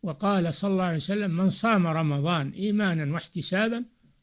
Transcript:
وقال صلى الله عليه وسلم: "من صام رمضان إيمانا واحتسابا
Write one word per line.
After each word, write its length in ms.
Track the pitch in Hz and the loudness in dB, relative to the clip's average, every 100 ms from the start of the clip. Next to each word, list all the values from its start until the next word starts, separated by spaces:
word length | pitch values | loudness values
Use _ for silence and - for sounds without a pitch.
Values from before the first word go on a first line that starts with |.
وقال 520 | 196 143 202 202 170 | -8 -4 0 2 0
صلى 160 | 151 196 | 0 0
الله 140 | 190 | 0
عليه 120 | 180 165 | 0 -2
وسلم: 400 | 143 202 202 165 | -2 -2 0 2
"من 120 | 190 | 2
صام 380 | - 226 214 170 | 2 2 2 2
رمضان 640 | 160 156 143 151 170 139 | 2 0 0 0 0 -2
إيمانا 640 | - 202 208 202 165 147 | -4 -2 0 0 0 -2
واحتسابا 720 | 160 - 180 143 185 220 233 240 _ _ _ | -4 -6 -4 -2 0 0 -2 -8 _ _ _